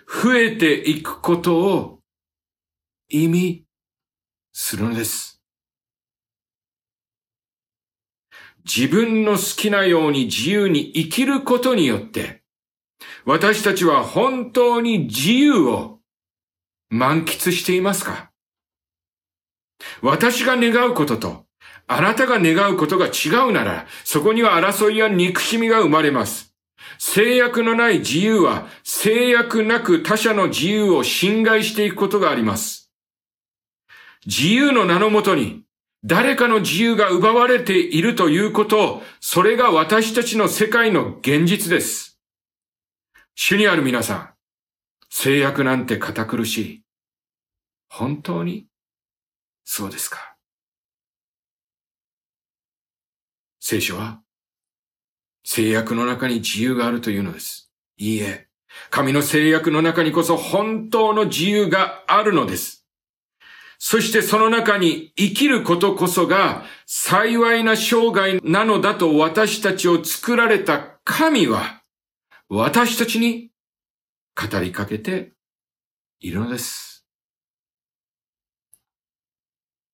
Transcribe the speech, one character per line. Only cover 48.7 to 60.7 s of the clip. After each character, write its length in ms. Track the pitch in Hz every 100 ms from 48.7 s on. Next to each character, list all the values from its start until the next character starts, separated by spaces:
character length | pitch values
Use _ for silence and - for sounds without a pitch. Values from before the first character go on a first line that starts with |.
| _ _ _ _ _ _ _ _ _
そ 240 | - - 98
う 40 |
で 60 | -
す 120 | -
か？ 280 | - - _ _ _ _ _ _ _ _ _ _ _ _ _ _ _ _ _ _ _ _ _ _ _ _ _ _ _ _ _ _ _ _ _
聖 220 | - 110
書 160 | 90 90
は、 260 | 110 110 _ _ _ _ _ _ _ _ _ _ _ _
制 260 | - - 110
約 240 | 110 110
の 120 | 117 120
中 220 | 123 127
に 80 | 117
自 260 | 110 101
由 120 | 123
が 140 | 123 120
あ 40 |
る 100 | 120
と 80 | 117
い 100 | 101
う 40 |
の 80 | 95
で 80 | 85
す。 320 | - - - _ _ -
い 180 | 104 110
い 40 |
え、 300 | 101 95 - _ _ - -
神 240 | - 135
の 80 | 143
制 280 | 143 151 156
約 220 | 160 160
の 100 | 151
中 220 | 165 165
に 80 | 156
こ 120 | 156
そ 140 | 160 165
本 520 | - 190 220